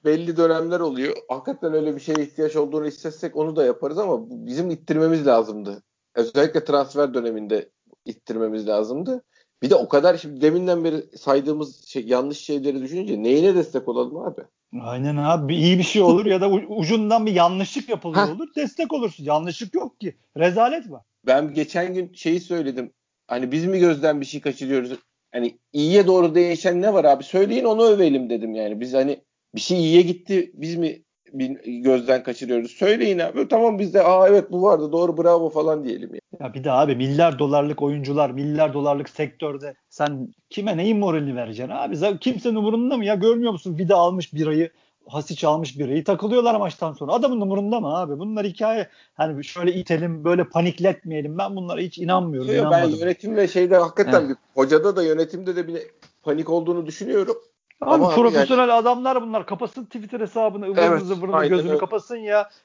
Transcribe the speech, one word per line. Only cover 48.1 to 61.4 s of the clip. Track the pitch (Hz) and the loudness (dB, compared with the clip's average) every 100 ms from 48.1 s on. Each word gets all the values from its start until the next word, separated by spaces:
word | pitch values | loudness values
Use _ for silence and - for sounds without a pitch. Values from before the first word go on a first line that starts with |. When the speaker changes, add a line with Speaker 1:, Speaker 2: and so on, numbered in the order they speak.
| 143 | -6
Speaker 2:
Bunlar | 202 214 202 | -6 -6 -6
hikaye. | - 220 226 185 _ _ | -4 -2 -2 -4 _ _
Hani | - 156 143 | -6 -4 -4
şöyle | 143 180 175 | -10 -4 -2
itelim, | 180 180 160 170 160 | -2 -2 -2 -2 -4
böyle | 156 180 165 | 0 2 2
panikletmeyelim. | 165 175 - 185 185 170 156 147 165 | 0 0 2 0 0 -6 -8 -6 -6
Ben | 196 196 | -6 -6
bunlara | 175 160 | -8 -6
hiç | 175 - | -8 -6
inanmıyorum, | 170 185 175 139 127 | 0 0 0 -4 -2
Speaker 1:
Yok, | - | 0
yok, | 151 | 2
ben | 170 | 2
Speaker 2:
inanmadım. | 170 156 | 2 0
Speaker 1:
yönetim | 175 175 208 214 | -2 -4 -2 0
ve | 185 | 2
şeyde | 180 180 180 | 2 4 6
hakikaten | 170 185 202 190 | 4 2 4 4
Speaker 2:
Heh. | 143 | 2
Speaker 1:
bir | 135 _ | -4 _
hocada | - 135 156 202 190 | 0 4 4 4 2
da | |
yönetimde | 165 156 160 180 185 180 | 2 2 0 -4 -6 -4
de | 165 | -4
bir | 165 - _ _ _ | -8 -10 _ _ _
panik | 156 147 160 | -4 -4 0
olduğunu | 170 165 175 160 | 0 0 -2 -4
düşünüyorum. | 156 208 233 240 453 - _ _ _ | -8 -2 -2 0 -4 -8 _ _ _
Speaker 2:
Abi | - | 0
Speaker 1:
Ama | 311 - | 4 4
abi | |
Speaker 2:
profesyonel | 240 233 151 - 254 | 4 4 4 4 4
Speaker 1:
yani | 247 | 4
Speaker 2:
adamlar | 233 226 247 254 254 | 4 4 0 0 -2
bunlar. | 233 220 - | -2 -6 -6
Kapasın | 202 240 - | -8 -8 -10
Twitter | 220 247 208 240 | -14 -14 -12 -8
hesabını, | 208 226 220 202 196 | -6 -2 -2 -2 -4
ıvırını | 185 | 2
Speaker 1:
Evet, | 170 160 | 2 2
Speaker 2:
zıvırını | 185 185 185 | -2 -6 -2
Speaker 1:
aynen | 165 | 0